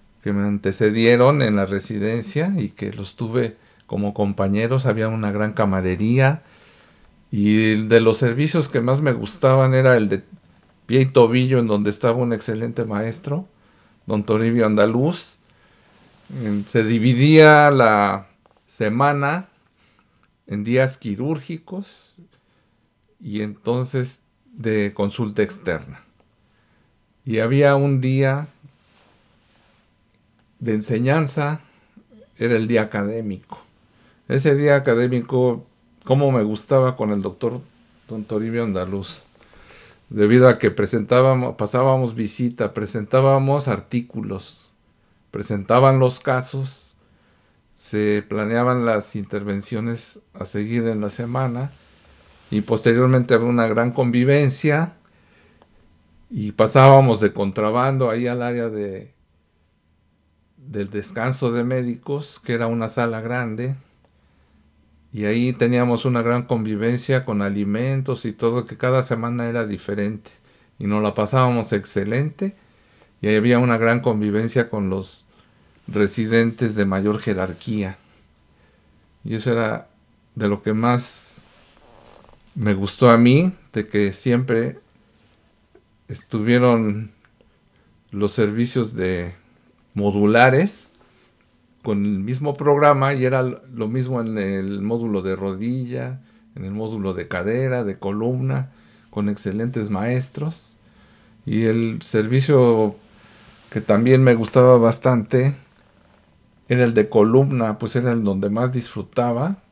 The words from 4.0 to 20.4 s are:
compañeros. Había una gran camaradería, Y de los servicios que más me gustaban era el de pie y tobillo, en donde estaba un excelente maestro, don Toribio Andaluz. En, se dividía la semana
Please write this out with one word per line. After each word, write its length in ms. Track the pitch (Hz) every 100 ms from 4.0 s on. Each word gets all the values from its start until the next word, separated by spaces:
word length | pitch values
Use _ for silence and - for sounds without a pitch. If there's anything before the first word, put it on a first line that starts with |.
| 101
compañeros. 720 | 104 101 98 98 101 117 131 131
Había 240 | 110 110
una 240 | 113 104
gran 180 | 104 107
camaradería, 920 | 110 104 95 92 92 110 123 135 156 _ _ _ _ _ _ _ _ -
Y 560 | 104 104 107 110 107 110
de 140 | 117
los 160 | 113 107
servicios 500 | 123 120 151 170 139
que 140 | 127
más 200 | 120 139
me 120 | 147
gustaban 600 | 117 104 - 135 131 131
era 220 | 131 131 120
el 140 | 104
de 140 | 98 - - _ _ _ _ -
pie 160 | 127
y 40 | 131
tobillo, 540 | 131 113 123 127 127
en 80 | 117
donde 220 | 104 104
estaba 280 | 104 120 117
un 160 | 120
excelente 500 | 110 - 110 117 117
maestro, 640 | 113 104 113 113 - 151 190 _ _ _ _ _ -
don 200 | 107 104
Toribio 400 | 107 113 117 107
Andaluz. 720 | 107 107 117 147 165 - - _ _ _ _ _ _ _ _ - 135
En, 240 | 110 104 101
se 160 | 120
dividía 880 | 110 117 120 123 147 156 156 151 147
la 560 | 135 117 104 101 98 - _ _ _ _
semana 800 | - 107 117 139 143 143 170 190 _ _ _ _ _ _ _ _ _